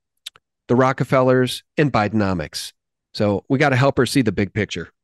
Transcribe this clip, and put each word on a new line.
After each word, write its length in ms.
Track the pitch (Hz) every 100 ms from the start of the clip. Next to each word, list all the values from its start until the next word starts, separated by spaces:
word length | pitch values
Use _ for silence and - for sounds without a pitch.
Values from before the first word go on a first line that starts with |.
| _ _ - _ _ _ -
the 80 | 123
Rockefellers, 840 | 131 135 139 135 131 127 127 - _ -
and 140 | 147
Bidenomics. 800 | 117 104 107 98 90 73 - - _ _ _ _
So 300 | - 104 98 -
we 80 | 135
gotta 180 | 147 127
help 220 | 139 139
her 80 | 120
see 160 | 143
the 100 | 110
big 220 | 90 98
picture. 400 | 107 95 87 80 _